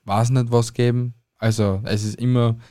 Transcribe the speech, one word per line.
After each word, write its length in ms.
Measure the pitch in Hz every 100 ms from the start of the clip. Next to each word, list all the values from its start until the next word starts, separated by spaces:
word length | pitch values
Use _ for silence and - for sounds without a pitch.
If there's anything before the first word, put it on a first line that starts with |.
weiß 260 | - 101 117
nicht 200 | 127 117
was 220 | 120 113
geben. 420 | - 120 123 123 - _ -
Also 420 | 113 110 104 95
es 180 | - 104
ist 160 | 107 110
immer 360 | 123 123 117 117 -